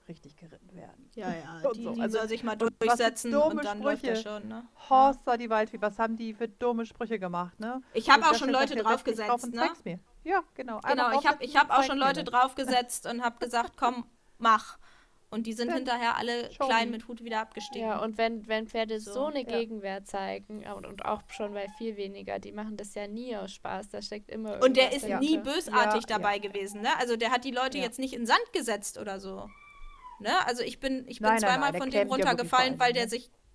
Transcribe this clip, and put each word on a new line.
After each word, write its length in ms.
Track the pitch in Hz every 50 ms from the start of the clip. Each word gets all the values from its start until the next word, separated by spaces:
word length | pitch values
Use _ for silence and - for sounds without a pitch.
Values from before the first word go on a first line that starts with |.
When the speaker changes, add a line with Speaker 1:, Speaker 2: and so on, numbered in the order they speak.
| _ -
Speaker 1:
richtig 280 | 165 - - 139 147
geritten 380 | - 170 160 - - _ 185 185
werden." 340 | 170 - - - - - _ -
Speaker 2:
Ja, 180 | 233 190 185
ja, 260 | 170 165 143 - 165 165
Speaker 1:
<laughs> 40 |
Und 140 | - 269 226
Speaker 2:
die, 60 | 214 233
Speaker 1:
so. 80 | 226
Speaker 2:
die 80 | 233 226
Speaker 1:
Also, 180 | 233 226 220 220
Speaker 2:
soll 100 | 220 214
sich 140 | 226 226
mal 120 | 233 226 214
Speaker 1:
und 60 | 214
was 80 | 226 226
für 60 | - -
Speaker 2:
durchsetzen 500 | 226 226 240 233 233 226 233 - - 240
Speaker 1:
dumme 240 | 277 285 302 320 311
Speaker 2:
und 100 | 302 294
dann 160 | 208 208 208
läuft 240 | 214 285 294 - -
der 120 | 247 226
Speaker 1:
Sprüche. 60 | 220 220 208 214 208
Speaker 2:
schon, 80 | 208 214
ne? 180 | 220 233 240 - _ - - -
Speaker 1:
Hossa, 300 | 269 262 269 277 269 - -
Speaker 2:
Ja. 100 | - 240
Speaker 1:
die 120 | 233 240 220
Waldfee, 320 | 226 214 214 220 - 214
was 180 | 208 208 202 -
haben 160 | 226 226 226
die 180 | 220 226 220 214
für 140 | 202 - 220
dumme 360 | - - 247 240 240 233 226
Sprüche 340 | 220 - - 240 220 226 202
gemacht, 400 | 190 175 175 175 180 180 - -
ne? 200 | 214 233 254 262 254 _
Speaker 2:
Ich 180 | - 220 226 269
hab 60 | 269
Speaker 1:
Und 80 | - 330
Speaker 2:
auch 60 | 311
Speaker 1:
das 80 | 240 226
Speaker 2:
schon 80 | - 269
Speaker 1:
ist 40 | 269
Speaker 2:
Leute 200 | 254 226 - 285
Speaker 1:
doch 0 |
jetzt, 140 | 226 214 220
setz 160 | 240 262 -
dich 100 | - 220
Speaker 2:
draufgesetzt, 140 | 220 214 208
Speaker 1:
drauf 140 | 240 240 247
und 100 | 240 240
Speaker 2:
ne? 60 | 233
Speaker 1:
zeig's 240 | 320 330 330 - -
mir. 160 | 180 170 175 - _ _ - -
Ja, 180 | 311 392 370 320 _ _
genau. 260 | - 247 247 220 214
Speaker 2:
Genau, 220 | - - 285 262
Speaker 1:
Einmal 140 | 247 240 220
Speaker 2:
ich 100 | 285 294
hab, 140 | 294 302 294
Speaker 1:
draufsetzen 80 | 254 233
Speaker 2:
ich 60 | 294
hab 80 | 277 294
Speaker 1:
und 60 | -
Speaker 2:
auch 60 | -
Speaker 1:
zeig's 100 | 269 269
Speaker 2:
schon 120 | 262 269 277
Speaker 1:
mir 60 | 262
Speaker 2:
Leute 180 | 269 277 311 285
Speaker 1:
dann. 100 | - 240
Speaker 2:
draufgesetzt 720 | 247 254 262 262 277 262 254 262 247 240 247 - - -
und 160 | - 233 240
hab 160 | 247 233 233 -
gesagt, 380 | 254 240 240 233 240 - -
"Komm, 280 | - 262 240 247 240 - _ _ _
Speaker 1:
<laughs> 160 | _ _ _ -
Speaker 2:
mach." 400 | 226 226 220 214 - - - - - - - _ _ _ _ _ _ -
Und 160 | 214 226 220
die 80 | 226 220
sind 160 | 226 240 240
Speaker 1:
Ja. 60 | 339
Speaker 2:
hinterher 400 | 262 254 254 240 247 240 233 -
alle 360 | - - 240 240 240 240 -
Speaker 1:
Show 140 | - - 277
Speaker 2:
klein 240 | 262 226 226 233 233
Speaker 1:
me. 80 | 233 220
Speaker 2:
mit 100 | - -
Hut 160 | 240 226 226
wieder 160 | 233 226 214
abgestiegen. 480 | 220 220 - 208 208 - - 233 226 220
Speaker 3:
Ja, 140 | 214 -
und 160 | 220 220 214 226
wenn, 280 | 226 226 233 220 214 233
wenn 180 | 220 220 220 214
Pferde 320 | - 226 220 220 220 214
so 120 | 220 202 202
Speaker 2:
So. 120 | 247 277 311
Speaker 3:
eine 160 | 294 277 240
Speaker 1:
Ja. 0 |
Speaker 3:
Gegenwehr 600 | 233 233 233 233 220 226 208 196 196 190 196 196
zeigen, 640 | - - 196 196 190 196 196 202 - 214 208 -
und, 180 | - 202 196 -
und 220 | - 202 202 -
auch 160 | - 214 214 - -
schon 240 | - - 214 208 208
bei 140 | 202 196 202 202 -
viel 180 | 226 226 208
weniger, 420 | 202 196 196 196 196 196 202 202 196
die 140 | 196 202
machen 240 | 202 208 214 214 214
das 180 | 202 208 208 -
ja 120 | 208 208
nie 280 | 202 208 226 247 254 226
aus 160 | 202 190 190 196
Spaß, 340 | - - - 190 190 214 202
da 140 | - 208
steckt 280 | 208 - 214 214 - -
immer 300 | - 220 220 214 202 -
Speaker 2:
Und 160 | 247 262 262
der 120 | 262 254 -
Speaker 3:
irgendwas 80 | -
Speaker 2:
ist 60 | 277 233
Speaker 3:
dahinter. 160 | 214 196 208
Speaker 2:
nie 180 | 277 311 320 302
bösartig 640 | - 269 294 359 330 - 220 254 233 214 214 220
Speaker 1:
Ja, 160 | 226 - 220 202
Speaker 2:
dabei 160 | 208 202 202
Speaker 1:
ja. 80 | 202
Speaker 2:
gewesen, 400 | 208 196 196 202 190 196 202 208
ne? 80 | 214 269 311 285
Also 180 | 254 240 233
der 140 | 226 233 226
hat 140 | 262 247 254
die 60 | 269
Leute 280 | 247 254 254 262 277 285
Speaker 3:
Ja. 60 | 254
Speaker 2:
jetzt 140 | 226 - -
nicht 140 | 262 254
in 140 | 254 233 233
Sand 260 | 214 294 415 480 -
gesetzt 460 | - 359 247 233 208 202 202 - - 214
oder 220 | 214 208 190 190
so. 280 | 190 190 190 190 - - 1077 - - - - - - - - - 1017 1017 960 -
Ne? 260 | 208 220 311 370 -
Also 160 | 247 240 247
ich 180 | - - 254 -
bin, 280 | - 269 262 262 262 -
ich 140 | - -
bin 80 | 214 214
Speaker 1:
Nein, 100 | 226 226
nein, 0 |
Speaker 2:
zweimal 200 | 220 226 254 262
Speaker 1:
nein, 120 | 269 277
der 80 | 170 180
Speaker 2:
von 100 | 262 262
dem 20 |
Speaker 1:
klemmt 180 | - 208 202 -
ja 60 | 262 269 - 277
wirklich 0 |
Speaker 2:
runtergefallen, 480 | 240 240 240 - 254 254 254 262 254
Speaker 1:
vor 40 | -
allem, 0 |
Speaker 2:
weil 120 | 247 247
der 120 | 240 254 233
Speaker 1:
ne? 40 | 226
Speaker 2:
sich, 220 | 233 240 - - _ _ _ _